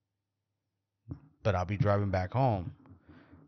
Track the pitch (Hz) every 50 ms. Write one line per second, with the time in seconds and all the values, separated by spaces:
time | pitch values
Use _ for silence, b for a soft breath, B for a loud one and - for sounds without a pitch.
0 | _ _ _ _ _ _ _ _ _ _ _ _ _ _ _ _ _ _ _ _
1 | _ - - - - - _ _ - 110 92 90 90 87 104 95 - 104 101 101
2 | 101 101 92 92 92 90 - 120 135 127 107 92 87 - - - - - - -
3 | B B B B B B B B B